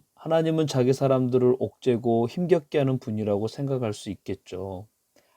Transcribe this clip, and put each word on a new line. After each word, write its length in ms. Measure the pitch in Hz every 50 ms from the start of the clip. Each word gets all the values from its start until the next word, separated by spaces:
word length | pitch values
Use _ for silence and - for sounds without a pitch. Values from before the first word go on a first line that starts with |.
| - _ _
하나님은 520 | - - 156 160 165 160 160 160 160 160 143
자기 260 | - 131 123 127 135
사람들을 640 | - 139 131 131 131 131 123 123 127 123 123 123 -
옥죄고 720 | 117 107 - _ - 131 120 110 123 117 117 117 117 113
힘겹게 480 | - 180 180 160 175 170 143 _ - 151
하는 200 | 135 131 131 127
분이라고 480 | - - 107 107 107 104 101 101 107 110
생각할 460 | - - 139 135 135 127 123 107 104
수 160 | - - 107
있겠죠. 800 | 95 - _ - 98 - _ - 92 92 95 98 95 90 110 - _ _ _ _ _ _ _ _ _